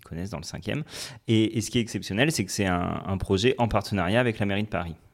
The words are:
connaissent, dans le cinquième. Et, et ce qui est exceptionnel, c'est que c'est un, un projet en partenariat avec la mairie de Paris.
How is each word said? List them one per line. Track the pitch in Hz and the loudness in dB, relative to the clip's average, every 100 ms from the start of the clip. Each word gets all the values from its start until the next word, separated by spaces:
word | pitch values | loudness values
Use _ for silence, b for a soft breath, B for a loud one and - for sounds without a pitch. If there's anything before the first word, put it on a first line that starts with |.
| - | -12
connaissent, | 80 95 | -8 -6
dans | 78 | -8
le | |
cinquième. | 87 - 104 135 151 B B B - | -8 -8 -4 -4 -4 B B B 2
Et, | 110 110 117 | 4 4 2
et | |
ce | 107 | 0
qui | 123 | 0
est | |
exceptionnel, | 107 104 90 98 147 | 0 -4 -4 0 2
c'est | 156 95 | 2 -2
que | |
c'est | - 95 | 0 2
un, | 87 87 - - | 2 0 -4 -4
un | 92 | -4
projet | - 95 120 - | 2 4 4 2
en | 113 | 2
partenariat | 110 - 98 87 113 | 0 0 0 2 2
avec | 123 107 | 2 0
la | 101 | 0
mairie | 98 | 0
de | 107 | -2
Paris. | 92 87 80 _ | -4 -4 -8 _